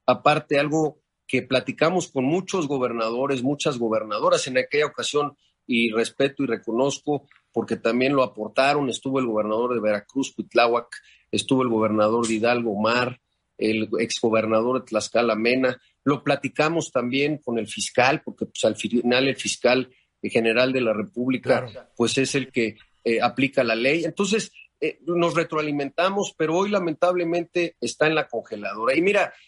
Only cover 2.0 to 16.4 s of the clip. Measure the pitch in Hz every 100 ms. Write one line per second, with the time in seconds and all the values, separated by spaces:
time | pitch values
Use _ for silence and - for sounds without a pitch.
2 | - 139 127 180 185 190 143 139 123 117
3 | 113 120 139 135 127 143 165 123 117 110
4 | 107 107 160 170 147 127 127 147 147 -
5 | 156 147 143 - _ _ - 117 117 110
6 | 110 - 139 135 135 110 - 117 139 -
7 | - 143 - _ _ 120 107 113 113 120
8 | 131 143 127 - 104 - 135 147 135 113
9 | 135 131 123 107 104 107 123 120 107 104
10 | - 135 127 - 95 120 117 120 - -
11 | - _ _ 107 - 131 127 110 110 107
12 | 107 117 113 113 117 120 117 101 110 120
13 | 123 123 _ _ _ - 110 110 107 110
14 | 117 - 117 110 107 110 120 127 - 107
15 | - - 120 107 117 131 127 123 _ _
16 | 135 143 - 139